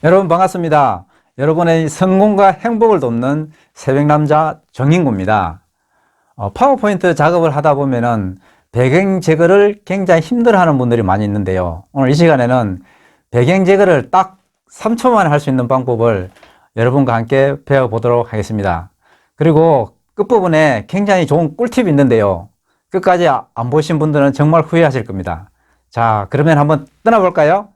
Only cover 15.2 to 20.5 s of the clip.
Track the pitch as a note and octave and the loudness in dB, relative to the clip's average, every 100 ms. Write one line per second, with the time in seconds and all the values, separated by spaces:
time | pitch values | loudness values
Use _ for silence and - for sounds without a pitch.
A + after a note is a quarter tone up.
15.2 | E3+ D3 D3 C3 A#2+ C3 B2+ A#2 A#2 G2+ | 2 0 0 -4 -2 -2 -2 0 0 0
16.2 | F#2 _ - _ _ - A#2 C3+ C3 A#2 | -6 _ -20 _ _ -2 0 0 0 -2
17.2 | A2+ C3+ C#3 C#3 - C#3 B2+ A2+ A#2+ A#2+ | -2 0 0 -2 -2 0 0 -2 0 -2
18.2 | A2+ G#2+ G#2 A2 G2 E2+ F2+ _ _ _ | -2 -6 -6 -4 -2 -4 -8 _ _ _
19.2 | _ _ D#3 D3+ E3 C#3+ G#2+ _ _ - | _ _ 0 4 4 2 -2 _ _ -8
20.2 | G#3 A#3 F#3 | -2 0 2